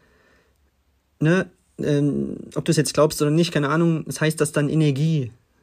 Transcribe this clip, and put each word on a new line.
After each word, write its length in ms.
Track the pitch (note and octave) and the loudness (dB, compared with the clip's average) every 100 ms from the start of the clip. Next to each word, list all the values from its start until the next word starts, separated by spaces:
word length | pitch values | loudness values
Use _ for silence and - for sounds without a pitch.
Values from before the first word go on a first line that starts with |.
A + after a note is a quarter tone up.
| _ _ _ _ _ _ _ _ _ _ _ - | _ _ _ _ _ _ _ _ _ _ _ -2
ne, 300 | D3+ F3+ F#3 _ _ - | 2 2 0 _ _ -6
ähm, 600 | - C#3+ C#3+ C#3 C#3 - - | -2 0 0 -2 -4 -8 -12
ob 100 | - | -6
du's 120 | D#3 D#3 | -2 0
jetzt 180 | C#3+ | 0
glaubst 260 | - D3+ - | 2 2 2
oder 100 | D3 | 0
nicht, 220 | D#3 F3 | 2 0
keine 160 | D#3 C#3+ | 0 0
Ahnung, 360 | D#3 E3+ D#3+ - | 0 2 0 -4
das 140 | C#3+ | -4
heißt, 200 | D#3 D#3 | -2 0
dass 120 | D3 | -2
dann 160 | D3+ D3 | 0 0
Energie 640 | D3+ D3+ C3+ D#3+ D#3 A#2+ - _ _ | 2 2 2 0 0 -2 -8 _ _